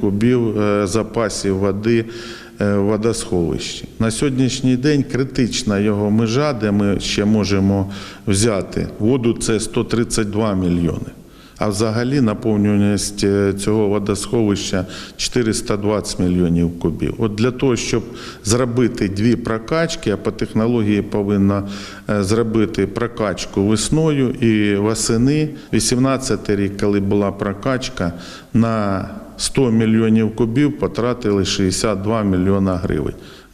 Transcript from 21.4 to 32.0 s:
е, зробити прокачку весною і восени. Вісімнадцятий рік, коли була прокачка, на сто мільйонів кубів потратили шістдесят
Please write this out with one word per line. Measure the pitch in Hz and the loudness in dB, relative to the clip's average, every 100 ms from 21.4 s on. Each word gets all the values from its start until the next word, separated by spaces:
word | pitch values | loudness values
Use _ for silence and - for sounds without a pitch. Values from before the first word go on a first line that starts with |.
| 98 101 98 - - - - | 4 2 -2 -10 -12 -12 -2
е, | 104 | 0
зробити | 95 110 110 110 104 - 95 | 2 2 2 2 0 0 -2
прокачку | 113 117 - 104 87 - 101 98 | -2 -4 -2 -2 -2 -4 0 2
весною | 107 - 151 160 143 123 | 2 2 2 2 2 0
і | - 117 110 104 101 | 2 2 4 2 2
восени. | 104 110 - 113 131 151 151 - - | 2 0 0 2 4 2 0 -6 -2
Вісімнадцятий | 110 - 123 135 127 123 101 - 101 | 0 2 2 2 0 -2 -4 0 0
рік, | 98 98 | 0 0
коли | 104 101 | 0 2
була | 98 104 101 | 2 2 0
прокачка, | 98 104 95 135 127 - - 87 85 - - - | -2 -4 -4 -2 -4 -4 -4 -4 -4 -14 -18 -2
на | 113 113 110 101 95 98 - - - | 0 2 0 0 -2 -4 -10 -14 -8
сто | - - 127 | -4 0 2
мільйонів | 113 110 110 113 110 107 113 | 4 4 4 4 2 2 0
кубів | 113 120 147 - | 0 2 0 0
потратили | 95 - 120 120 107 101 | -4 -2 -2 -2 0 0
шістдесят | 92 - 95 92 113 95 | 0 0 0 0 -2 -2